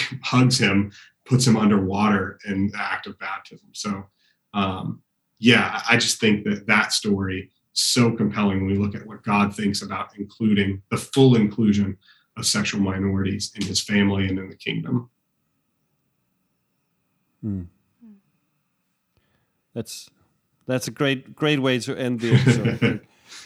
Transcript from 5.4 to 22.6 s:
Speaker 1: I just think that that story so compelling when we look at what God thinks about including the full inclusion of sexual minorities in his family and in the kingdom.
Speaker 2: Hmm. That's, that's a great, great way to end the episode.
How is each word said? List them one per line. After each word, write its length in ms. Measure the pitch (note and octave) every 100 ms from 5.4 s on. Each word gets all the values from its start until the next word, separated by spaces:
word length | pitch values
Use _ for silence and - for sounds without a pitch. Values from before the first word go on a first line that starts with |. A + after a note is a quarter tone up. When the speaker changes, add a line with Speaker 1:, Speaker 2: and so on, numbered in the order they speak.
| A2+ A2+ F#2+ G#2 A#2
Speaker 1:
I 80 | A#2+
just 220 | - -
think 260 | A2 G#2 G#2
that 200 | G2+ G#2
that 240 | G#2 G#2
story 580 | - G#2+ G2 F#2+ F#2+ F#2+ _ _
so 360 | - - B2+ A#2
compelling 460 | A2+ G#2 A2 G2+ F#2+ F#2+
when 20 |
we 100 | G2
look 180 | G2+ -
at 100 | -
what 160 | G2+
God 320 | - G2+ G2+
thinks 280 | - G2+ -
about 260 | G2+ F#2+ - G#2
including 640 | G2 - A2 G2+ G2 G2 -
the 40 | A2
full 400 | - C3+ C3 A#2
inclusion 600 | G#2 - G#2+ G2+ G2 F#2 _ _ _ -
of 80 | A#2
sexual 340 | G#2+ G2+ G#2
minorities 720 | G2 F#2+ G2 G2 G2 G2+ -
in 120 | G#2+ G2+
his 140 | G2+
family 460 | - G2+ G2+ G2 F#2+
and 100 | F#2+
in 80 | F#2
the 60 | -
kingdom. 540 | A2 A2 - B2 - _ _ _ _ _ _ _ _ _ _ _ _ _ _ _ _ _ _ _ _ _ _ _
Speaker 2:
Hmm. 220 | A2 G2 F2 _ _ _ A#3 G3+ _ _ _ _ _ _ _ _ _ _ _ _ _ _ _
That's, 360 | A#2 - - - _ _ _ _ _ -
that's 200 | B2+ C3
a 40 |
great, 440 | A2 C#3+ C3+ G#2+ -
great 240 | D3+ D3
way 180 | C3 B2+
to 160 | A2 G#2+
end 220 | B2 A#2+
the 140 | A#2 A2
episode. 680 | B2+ -